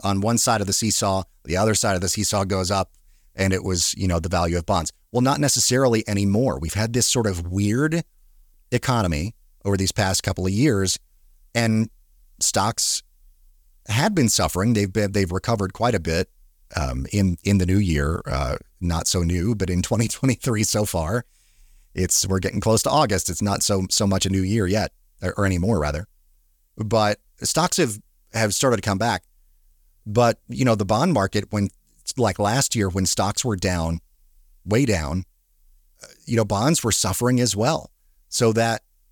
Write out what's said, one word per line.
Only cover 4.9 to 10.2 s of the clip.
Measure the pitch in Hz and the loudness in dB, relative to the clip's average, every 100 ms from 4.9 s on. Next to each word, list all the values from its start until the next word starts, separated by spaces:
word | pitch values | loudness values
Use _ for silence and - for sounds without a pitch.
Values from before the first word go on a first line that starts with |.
| - _ | -10 _
Well, | 120 | 0
not | 131 139 | 2 2
necessarily | 147 123 - 127 131 113 107 | 0 2 2 2 4 2 0
anymore. | 101 101 104 131 69 | 0 2 2 0 -2
We've | 80 | -4
had | 104 113 | -2 -2
this | 120 - | 0 0
sort | 127 107 | 0 0
of | 87 87 | -2 -4
weird | 92 104 117 156 165 - _ _ _ _ _ - | 0 0 2 0 -2 -6 _ _ _ _ _ -4
economy | 123 - 120 92 73 95 - _ _ | -2 0 0 0 -2 -4 -10 _ _
over | 101 98 | -2 0
these | 95 | 0
past | - 95 95 | 0 0 0